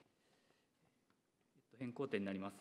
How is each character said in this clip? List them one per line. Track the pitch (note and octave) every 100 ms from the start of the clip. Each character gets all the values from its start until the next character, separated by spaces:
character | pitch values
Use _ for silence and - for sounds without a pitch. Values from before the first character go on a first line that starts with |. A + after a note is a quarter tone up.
| - _ _ - _ _ _ _ _ _ _ _ _ _ _ - - A2+
変 | B2
更 | A#2+ C3+
点 | G#2
に | G2
な |
り | F#2+
ま | G2
す。 | -